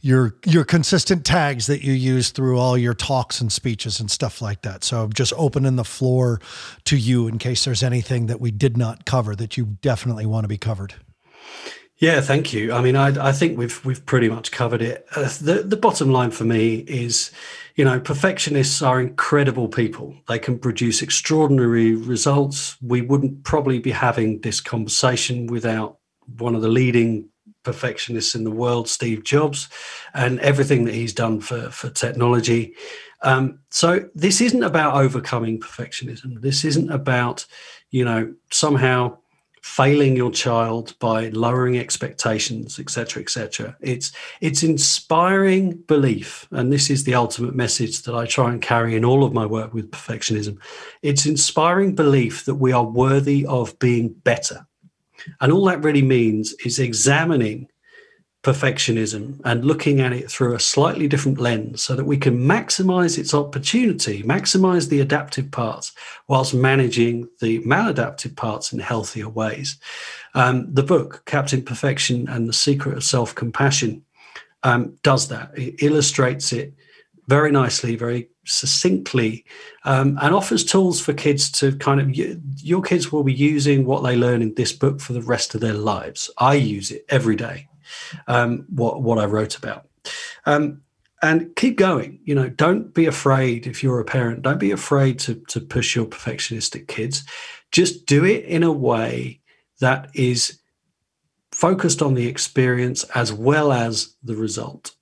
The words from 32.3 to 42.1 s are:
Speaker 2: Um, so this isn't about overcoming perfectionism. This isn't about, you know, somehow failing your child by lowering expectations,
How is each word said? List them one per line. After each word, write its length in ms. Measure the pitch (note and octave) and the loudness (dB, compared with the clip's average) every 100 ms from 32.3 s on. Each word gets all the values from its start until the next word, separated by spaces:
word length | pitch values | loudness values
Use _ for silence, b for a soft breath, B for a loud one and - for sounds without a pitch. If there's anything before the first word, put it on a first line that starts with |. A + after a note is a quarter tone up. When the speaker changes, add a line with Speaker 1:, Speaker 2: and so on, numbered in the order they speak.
| A#2+ A2+ A#2 A2 B B B B B | 2 2 0 0 B B B B B
Speaker 2:
Um, 360 | C#3 C3 C3 - _ | 2 2 0 -4 _
so 380 | - E3 F#3 G3 - | 0 2 2 -2 0
this 240 | F#3 F#3+ | 2 4
isn't 240 | A#3 B3 | 2 2
about 320 | G#3+ D#3 D3+ C3+ | 2 2 2 4
overcoming 640 | C3+ B2 - A#2+ A2+ A2+ | 2 0 -4 -4 -2 -4
perfectionism. 800 | - - A#2+ - B2 A#2 C3 A#2 | -8 -12 -12 -10 -12 -12 -12 -6
This 220 | C3 C#3 | -2 0
isn't 280 | D#3 D3 C#3 | 0 0 0
about, 540 | C#3+ C#3 B2 A#2+ - - B B B B | -2 0 0 0 -4 -14 B B B B
you 160 | C3 B2 | -2 0
know, 280 | A2+ A2+ - _ | 0 -2 -8 _
somehow 640 | - D3+ C#3 B2+ B2+ B2 - _ _ _ _ | -2 2 4 4 2 0 -4 _ _ _ _
failing 540 | - - C3+ D3 C#3 B2+ | -6 2 4 6 4 4
your 160 | B2 | 0
child 640 | - B2+ A#2 A2+ A2+ A2+ - | 0 0 0 0 -2 -8 -6
by 280 | A#2 A2+ A2+ | -2 0 -2
lowering 480 | A2 A#2 B2+ B2+ B2 | -2 0 2 2 0
expectations, 1040 | A#2 - B2 | -2 -6 -6